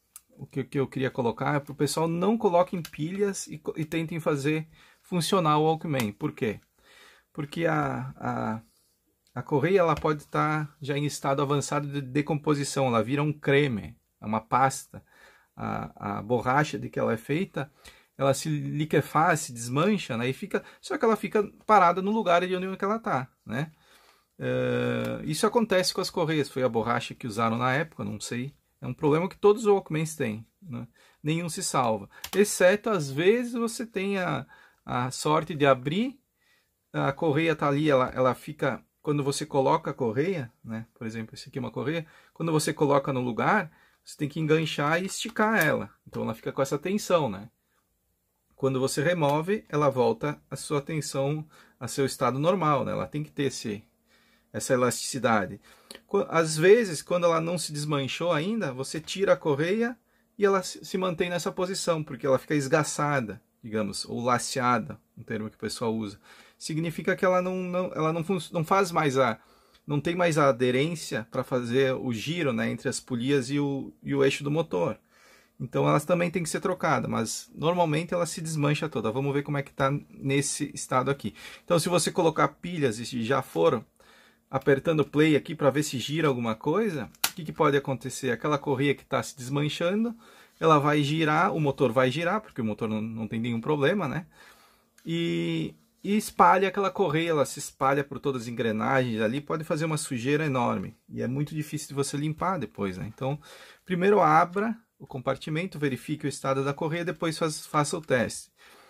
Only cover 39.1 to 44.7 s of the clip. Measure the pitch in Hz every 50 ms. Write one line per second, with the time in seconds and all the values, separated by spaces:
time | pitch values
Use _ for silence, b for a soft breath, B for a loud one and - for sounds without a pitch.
39.1 | 147 147 139 139 139 - 156 151 - 139 131 135 147 160 160 170 139 - 135 113
40.1 | 107 127 147 185 196 170 127 113 _ _ _ 120 110 113 113 - _ _ 120 110
41.1 | 107 113 110 110 - 123 - - - 139 123 117 - 131 120 127 160 170 160 b
42.1 | b b b b b _ 165 165 160 156 151 - 147 - 160 139 139 139 135 -
43.1 | 135 127 123 123 113 107 120 147 190 214 180 156 b b b b b b b -
44.1 | - _ 151 139 - 165 156 151 156 160 160 156